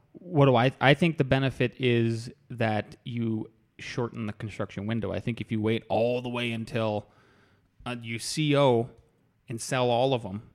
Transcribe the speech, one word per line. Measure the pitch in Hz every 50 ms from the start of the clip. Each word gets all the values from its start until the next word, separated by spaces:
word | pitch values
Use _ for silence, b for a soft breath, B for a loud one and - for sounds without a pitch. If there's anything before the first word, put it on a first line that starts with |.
| b b
What | - - - - 175 143 139
do | 135 123
I, | 113 120 131 - -
I | - 160 147
think | - 180 165 151 -
the | 139
benefit | 127 135 135 135 131 - - 131 120 - -
is | 131 123 120 117 117 117 113 113 117 127 - _ _ -
that | 127 113 117 110 107 104 - - - - -
you | 127 117 117 117 113 110 107 - - _ _ _ _ _ -
shorten | - - - 135 120 113 - 117 113
the | 104
construction | - - - 107 - - 104 - - 95 98
window. | 107 117 113 101 92
I | 92 95
think | - 123 117 -
if | 107 -
you | 117 107
wait | 104 110 113 110 - -
all | - - 117 120 123 123
the | 123 123
way | 120 120 120 117
until, | 117 113 113 - 120 117 110 110 104 104 - _ b b b b b b b b b b b b b - -
uh, | 120 123 120
you | 117 113 117 110
C | - - - 160 156 147 139
O | 139 143 135 120 117 120 - - - _ _ _ _ _ _ _ _ _ -
and | 123 113
sell | - - 143 127 123 123
all | 120 117 131 135 131
of | 113 107
'em. | 92 95 107 - - -